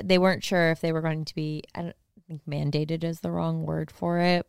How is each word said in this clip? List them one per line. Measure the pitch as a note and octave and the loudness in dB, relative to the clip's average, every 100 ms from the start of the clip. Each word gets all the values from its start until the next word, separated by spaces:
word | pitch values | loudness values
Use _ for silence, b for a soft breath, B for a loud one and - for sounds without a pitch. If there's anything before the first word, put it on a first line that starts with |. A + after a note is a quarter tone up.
they | F#3+ F#3 | 2 4
weren't | F#3 F3+ | 4 2
sure | - F#3 E3 | 0 2 2
if | D#3+ | 2
they | E3+ | 0
were | D#3+ | -2
going | D#3+ D#3 D#3 | -2 -4 -6
to | |
be, | - D3+ D3+ - | -6 -6 -6 -10
I | - | -10
don't | E3+ - _ _ - | -10 -12 _ _ -16
think | D#3 - | -14 -8
mandated | D3 D3 D3 D3+ D#3+ | -2 0 0 0 -2
is | E3 E3 | -4 -4
the | E3+ | -4
wrong | E3+ E3 E3 D#3 | -2 -2 -2 -2
word | D#3 D#3 | -4 -4
for | - F3 F3 | -4 -2 2
it, | F3 F3 | 4 2